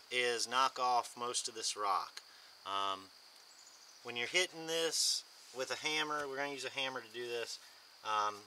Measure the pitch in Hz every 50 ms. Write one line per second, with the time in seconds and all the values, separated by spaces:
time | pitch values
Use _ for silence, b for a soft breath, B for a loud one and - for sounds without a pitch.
0 | - - 120 127 123 120 120 113 101 113 120 131 135 127 - - 127 127 127 120
1 | 110 - - 123 120 120 123 - - - 117 110 110 - - 101 104 98 95 87
2 | - - - - B B B B B B B - - 95 98 98 98 98 95 95
3 | 95 95 - - - - - - - - - - - - - - - - - -
4 | - 123 120 120 120 117 - 180 185 170 160 165 160 160 160 165 165 160 147 -
5 | - - - - - - - - - - - 123 131 - 123 117 143 156 156 156
6 | 156 151 151 147 147 139 135 135 143 143 143 131 127 127 117 135 135 135 131 127
7 | 117 110 110 120 123 120 120 117 113 - - B B B B B B B B -
8 | - 107 107 107 104 104 104 101 101